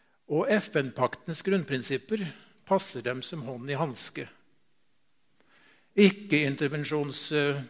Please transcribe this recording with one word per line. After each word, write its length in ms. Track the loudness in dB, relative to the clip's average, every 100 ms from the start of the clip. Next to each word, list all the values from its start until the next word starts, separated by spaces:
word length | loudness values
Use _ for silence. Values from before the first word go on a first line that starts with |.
| _ _ -4
Og 180 | 0 2
F 220 | 2 2 -2
N-paktens 680 | -2 0 -2 -2 -6 -4
grunnprinsipper 840 | 0 0 0 -2 0 -2 -2 -4 -4 -10 -20 _ 0
passer 360 | 2 2 -2
dem 200 | -4 -4
som 200 | -6 -8
hånd 280 | -8 -8 -4
i 40 |
hanske. 540 | -2 -2 0 -2 -4 -12 -16 _ _ _ _ _ _ _ _ _ _ _ _ -20 _ _ 6
Ikke-intervensjons-, 1400 | 6 6 0 2 2 0 -2 -2 -2 -2 -2 -4 0
eh, 280 | 2 2 0